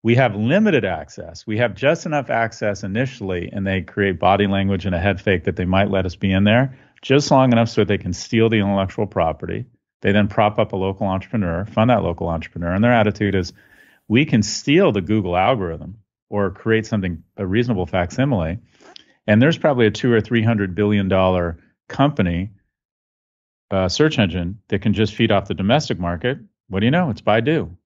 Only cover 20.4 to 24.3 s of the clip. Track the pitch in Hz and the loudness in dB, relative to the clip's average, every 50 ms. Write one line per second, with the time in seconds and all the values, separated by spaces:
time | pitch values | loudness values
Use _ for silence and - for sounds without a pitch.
20.4 | 107 117 117 104 101 92 87 92 104 104 107 101 98 95 95 95 92 92 92 90 | 2 2 2 0 -2 -2 -2 0 0 2 2 0 0 2 2 2 4 4 2 2
21.4 | 87 82 82 - _ _ _ _ _ - - - 135 147 151 - 92 87 85 85 | 0 -2 -6 -8 _ _ _ _ _ -12 -2 0 0 0 2 0 -2 0 0 -2
22.4 | 95 104 - _ _ _ _ _ _ _ _ _ _ _ _ _ _ _ _ _ | -4 -6 -10 _ _ _ _ _ _ _ _ _ _ _ _ _ _ _ _ _
23.4 | _ _ _ _ _ _ 95 95 92 90 - - 151 156 - - 107 85 | _ _ _ _ _ _ -2 -2 0 0 2 2 0 2 2 0 0 0